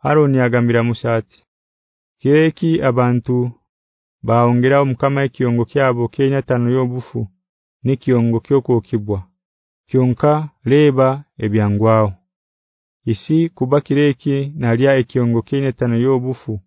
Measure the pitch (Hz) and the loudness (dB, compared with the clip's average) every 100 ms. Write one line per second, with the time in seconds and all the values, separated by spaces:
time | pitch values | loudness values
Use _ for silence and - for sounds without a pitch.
0 | 143 151 143 135 123 120 120 117 117 113 | 2 2 2 2 2 2 2 2 0 -2
1 | 123 113 107 _ _ _ _ _ _ _ | -2 -4 -4 _ _ _ _ _ _ _
2 | _ _ 131 147 160 - 165 160 135 123 | _ _ 2 4 2 0 -2 0 0 0
3 | 123 123 120 123 123 120 _ _ _ _ | 0 0 -2 -2 -4 -8 _ _ _ _
4 | _ _ 113 117 120 120 123 139 139 123 | _ _ -2 0 2 2 2 2 0 -2
5 | 139 139 139 - 123 120 117 143 135 120 | -2 -2 -4 -2 -2 -2 -2 0 0 0
6 | 117 - 139 139 131 123 120 127 127 127 | -4 -2 -2 -2 -2 -2 0 -2 -2 -6
7 | 120 127 104 _ _ _ _ _ 123 135 | -10 -10 -10 _ _ _ _ _ -4 -4
8 | - 123 117 113 - 139 123 120 - 117 | 0 0 2 -2 0 -2 0 -2 -2 -6
9 | 104 98 90 _ _ _ _ _ _ 131 | -4 -8 -8 _ _ _ _ _ _ 0
10 | 127 123 151 151 151 _ 117 139 151 131 | 0 0 0 0 -4 _ 0 4 4 4
11 | 131 135 147 - 110 104 104 104 110 110 | 0 0 -10 -8 -4 0 0 0 2 2
12 | 107 95 _ _ _ _ _ _ _ _ | 0 -4 _ _ _ _ _ _ _ _
13 | - 110 - 156 165 - 131 143 - 143 | -6 -6 -2 0 0 -2 0 0 0 0
14 | 147 131 - 139 139 151 123 117 139 135 | 0 0 -2 -4 -4 -4 -2 2 2 2
15 | 120 131 120 117 - 139 135 123 123 117 | 0 -2 0 0 -2 -4 -4 -2 -2 0
16 | 127 131 127 127 - 107 | 0 0 -2 -10 -10 -12